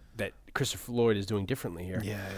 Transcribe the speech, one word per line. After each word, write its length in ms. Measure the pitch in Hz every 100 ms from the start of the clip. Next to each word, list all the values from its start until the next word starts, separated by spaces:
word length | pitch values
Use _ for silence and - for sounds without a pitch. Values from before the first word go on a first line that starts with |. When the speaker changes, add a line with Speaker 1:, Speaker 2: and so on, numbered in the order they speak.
| - -
Speaker 1:
that 160 | 98 - - -
Christopher 360 | 131 - -
Lloyd 260 | 120 117 107
is 100 | 98
doing 180 | 107 95
differently 380 | - 107 85 92
here? 160 | 110
Speaker 2:
Yeah, 140 | 104 104 95